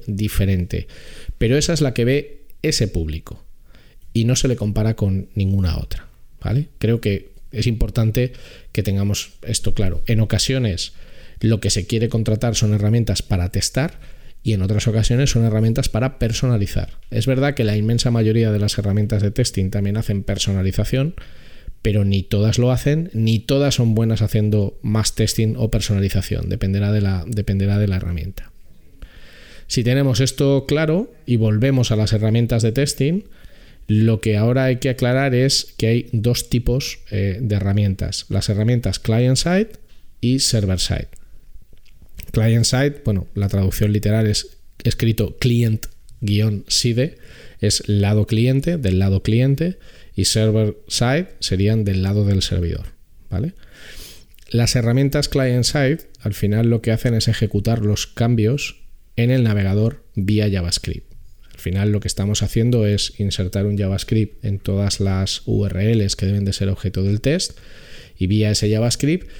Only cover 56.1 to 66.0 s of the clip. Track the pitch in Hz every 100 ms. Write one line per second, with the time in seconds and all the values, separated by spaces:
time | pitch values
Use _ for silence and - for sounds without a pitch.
56.1 | - 117 104 101 104 117 117 113 110 127
57.1 | 117 117 110 110 104 98 113 104 101 -
58.1 | - 117 117 107 139 - - - - -
59.1 | - 117 131 113 104 95 101 110 - -
60.1 | - 95 107 104 95 85 - - 78 -
61.1 | - - - - - - 95 104 104 101
62.1 | - 98 104 104 117 113 123 104 101 -
63.1 | - 101 - 92 101 101 101 98 95 -
64.1 | 110 101 - 110 98 - 98 101 - 98
65.1 | 95 95 - - 107 98 92 104 113